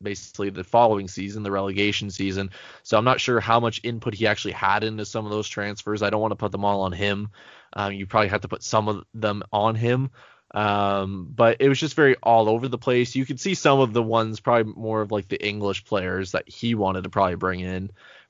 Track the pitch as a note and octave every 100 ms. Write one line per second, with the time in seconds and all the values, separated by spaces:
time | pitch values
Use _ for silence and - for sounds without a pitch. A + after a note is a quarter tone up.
0 | G2+ G2 - - G2+ F#2+ F#2 A#2+ A#2 G2+
1 | F#2 F#2 G2 G#2+ G#2 G2 G2 G2 G#2 G#2
2 | G2+ F#2 G2 F#2+ F#2+ - - - - A2
3 | B2 A2 - A#2+ G2+ A#2 A#2 - A#2 A#2
4 | A#2 G2+ G#2+ G#2 G2+ E2+ G2 G#2 A2 G#2+
5 | G#2 A2+ G#2+ G#2+ G#2 - G2+ G2+ - G#2
6 | G2+ G#2+ G#2+ G2+ G#2 G2 G2+ G2 F#2+ F2
7 | G2+ G2+ G#2 - - - _ G#2 G2+ G2
8 | F#2+ A2 G2+ G#2 G#2 G#2+ - A2 G#2+ G2+
9 | - A2 G#2+ G#2 - G#2 G#2+ A2 A#2 B2+
10 | C3+ - - _ _ G#2 G#2+ G2+ G2+ G2
11 | G2 G2 E2+ A#2 A#2 - C#3 C3 D#3 -
12 | C#3 B2 A2+ A#2 G#2+ A2+ B2+ A#2 - B2
13 | B2 C3+ C3 C3 G3 F3+ D3+ C#3 B2+ A2+
14 | A2+ A2+ A2 G#2+ - A#2 A2 - A2 A2
15 | G#2 G#2+ F#2+ - G#2 G#2 G2+ F#2+ - G2+
16 | F#2 F#2 F#2 - - - A#2 A2 F#2+ F#2
17 | F#2+ G#2 F#2 F2 F#2 F2+ F#2 F#2 F#2+ -
18 | - -